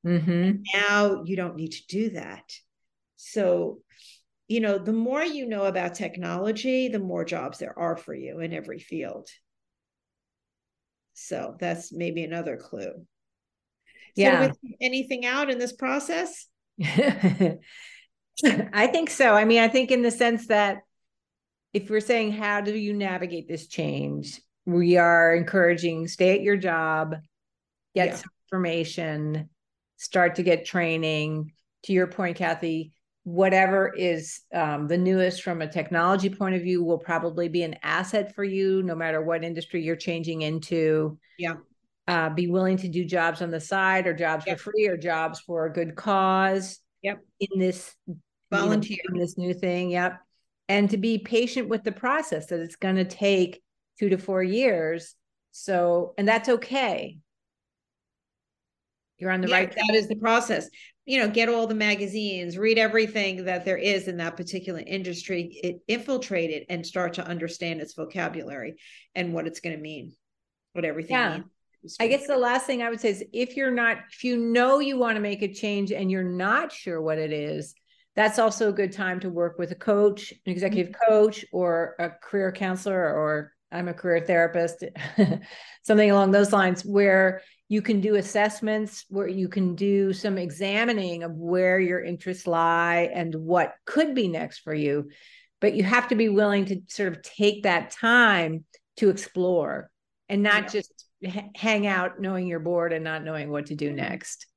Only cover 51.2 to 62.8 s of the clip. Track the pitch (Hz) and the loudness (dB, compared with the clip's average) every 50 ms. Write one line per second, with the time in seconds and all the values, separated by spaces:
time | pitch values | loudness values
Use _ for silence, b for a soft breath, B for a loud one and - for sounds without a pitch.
51.2 | 226 - 240 226 247 240 - 254 226 196 226 214 - 226 196 - - 247 277 311 | -2 0 0 0 0 0 -2 -6 -4 -2 -4 -4 -4 -6 -8 -4 -2 -2 -2 -2
52.2 | 311 - - 156 156 - 175 170 165 170 - _ 190 190 190 190 185 185 - - | -2 -4 -6 -8 -6 -6 -6 -6 -6 -8 -10 _ -2 0 0 0 0 -2 -2 0
53.2 | 208 202 202 185 185 175 - - _ _ _ _ _ _ _ - 214 202 185 185 | 2 4 4 4 2 0 -2 -16 _ _ _ _ _ _ _ -2 0 0 0 0
54.2 | 190 - 190 185 185 180 196 233 269 247 196 165 160 156 165 170 165 - _ _ | 0 -2 -2 0 0 0 0 2 2 2 2 2 0 -2 -4 -6 -8 -14 _ _
55.2 | _ _ _ _ _ _ _ - - - 190 175 175 175 175 175 175 - - - | _ _ _ _ _ _ _ -12 -4 0 0 2 4 4 2 2 0 -2 -4 0
56.2 | 196 208 226 226 208 262 247 233 - - 247 277 262 214 170 - - - 160 156 | 2 4 4 4 4 2 0 0 0 -4 -2 0 0 0 -2 -4 -6 -10 -14 -20
57.2 | _ _ _ _ _ _ _ _ _ _ _ _ _ _ _ _ _ _ _ _ | _ _ _ _ _ _ _ _ _ _ _ _ _ _ _ _ _ _ _ _
58.2 | _ _ _ _ _ _ _ _ _ _ _ _ _ _ _ _ _ _ _ _ | _ _ _ _ _ _ _ _ _ _ _ _ _ _ _ _ _ _ _ _
59.2 | 180 185 185 185 185 - 180 185 185 185 - 214 214 208 214 220 202 208 220 214 | -2 -2 0 0 2 2 2 2 2 0 -2 -2 0 2 2 2 2 2 -6 -2
60.2 | 220 226 226 240 233 - 208 156 160 - B B B B B _ _ 277 262 262 | 2 4 4 4 2 0 -2 -4 -4 -8 B B B B B _ _ -2 0 2
61.2 | 226 208 208 233 226 233 233 226 226 220 220 214 214 208 208 196 202 190 190 214 | 2 2 2 2 2 2 2 0 0 0 0 0 2 2 2 0 -2 -4 -4 -4
62.2 | 214 202 190 180 175 175 170 185 208 220 226 226 | -4 -4 -4 -6 -6 -8 -4 0 2 4 4 4